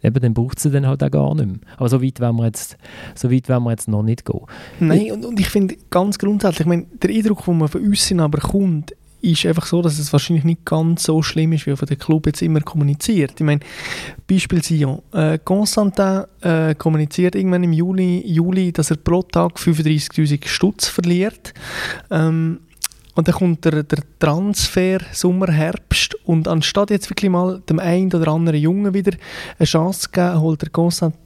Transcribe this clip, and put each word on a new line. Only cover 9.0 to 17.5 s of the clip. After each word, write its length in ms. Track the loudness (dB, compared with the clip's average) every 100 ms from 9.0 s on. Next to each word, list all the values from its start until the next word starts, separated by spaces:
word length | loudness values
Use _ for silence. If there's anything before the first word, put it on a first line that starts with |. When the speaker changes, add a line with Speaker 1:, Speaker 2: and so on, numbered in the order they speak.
| -20 -4
Speaker 2:
ist 220 | 0 2
einfach 220 | 2 0 0
so, 160 | 0
dass 160 | 2 0
es 160 | 0
wahrscheinlich 300 | 0 2 2
nicht 200 | 2 0
ganz 380 | 0 0 2 0
so 180 | 2 0
schlimm 320 | 0 0 2
ist, 140 | 0 -2
wie 100 | -4
von 100 | -2
der 120 | -4
Club 260 | 0 0
jetzt 160 | 2 -2
immer 220 | 0 0
kommuniziert. 720 | 0 0 0 0 0 0 0 0
Ich 80 |
meine, 160 | 0 0 -2 -14 -12 -10 -12 -16 0
Beispiel 360 | 0 2 -2
Sion. 400 | 0 0 0 -2 -6
Äh, 260 | -2 0 0
Constantin, 760 | 0 0 0 0 0 2 0 0 -4 _
äh, 340 | 0 2 0
kommuniziert 600 | 0 0 0 0 0 0
irgendwann 300 | 2 0